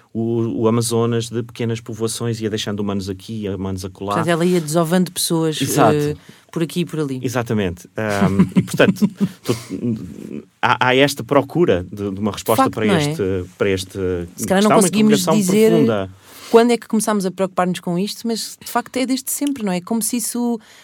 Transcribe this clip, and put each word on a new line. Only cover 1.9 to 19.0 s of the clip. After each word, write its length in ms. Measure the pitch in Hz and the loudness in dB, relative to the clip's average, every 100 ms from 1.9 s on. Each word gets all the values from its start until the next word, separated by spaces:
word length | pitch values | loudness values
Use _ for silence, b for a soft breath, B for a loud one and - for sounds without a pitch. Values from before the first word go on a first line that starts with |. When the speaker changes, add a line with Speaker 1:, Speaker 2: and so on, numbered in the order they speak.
| 107 113 110 120 107 | -6 -4 -4 -6 -4
Speaker 1:
ia 100 | 110 | -4
deixando 300 | 107 - 104 | -4 -4 -4
humanos 280 | 101 101 95 | -4 -4 -6
aqui, 400 | 95 - 113 101 | -10 -10 -8 -6
humanos 360 | 95 95 95 | -6 -6 -6
acolá. 300 | 95 92 98 | -8 -8 -4
Speaker 2:
Portanto, 140 | 104 151 | -2 0
ela 120 | 170 | 0
ia 160 | 175 180 | 2 0
desovando 520 | 151 165 160 185 185 | 0 0 2 0 0
pessoas, 480 | - - 165 160 151 | -2 -2 0 0 -2
Speaker 1:
Exato. 320 | 139 - 135 151 | -2 2 4 4
Speaker 2:
eh, 200 | 147 147 B B B | 0 -4 B B B
por 140 | 170 | -4
aqui 160 | 165 - | -4 -2
e 40 | |
por 140 | 160 160 | -4 -4
ali. 220 | 147 131 | -4 -4
Speaker 1:
Exatamente. 640 | 123 123 117 110 95 87 - - | -4 -2 -2 0 -2 -4 -10 -6
Ahm, 520 | 110 101 98 98 92 - | -2 0 2 4 2 2
e, 60 | |
portanto, 440 | - - - - 202 | 0 2 2 4 0
<laughs> 380 | - 202 - | 0 -4 -4
tu, 100 | - 120 - - 123 - - - - 73 - _ | -4 -4 -6 -6 -4 -4 -8 -14 -14 -14 -16 _
há, 280 | - - 127 | 0 2 4
há 80 | 127 | 4
esta 260 | 143 - | 4 2
procura 640 | 117 139 123 156 170 90 92 | 0 2 2 2 2 2 -2
de, 200 | 104 101 | -6 -6
de 80 | 95 | -4
uma 120 | 104 | -4
resposta 320 | - - 113 | -2 0 2
Speaker 2:
Facto, 100 | 190 | 2
Speaker 1:
para 120 | 131 107 | 2 2
Speaker 2:
não 80 | |
é? 80 | 151 147 | 2 0
Speaker 1:
este, 340 | 160 92 95 90 - | 0 -2 -2 -4 -2
para 140 | 101 | 0
este 280 | 95 92 101 92 90 87 - | 0 -4 -6 -4 -4 -6 -6
Speaker 2:
Se 100 | - | 0
calhar 160 | 190 | 2
não 60 | 214 | 6
Speaker 1:
questão, 0 | |
uma 40 | - | 6
Speaker 2:
conseguimos 440 | 185 202 214 208 | 4 4 4 4
Speaker 1:
interrogação 160 | 175 208 | 2 2
Speaker 2:
dizer 340 | 185 208 220 | 2 4 4
Speaker 1:
profunda. 400 | 170 123 107 95 - B B - | 4 4 2 -4 -10 B B 4
Speaker 2:
quando 200 | 226 240 | 6 6
é 40 | 240 | 2
que 120 | - | 0
começámos 360 | 220 214 208 | -2 0 0
a 60 | 185 | -2
preocupar-nos 480 | 180 190 190 180 175 | -2 -2 0 0 -2
com 180 | - 175 | -4 -4
isto, 280 | 202 - 233 | -4 -6 -6
mas 320 | 220 - - | -6 -6 -12
de 60 | - | -6
facto 260 | 240 240 | -4 -4
é 100 | 254 | -4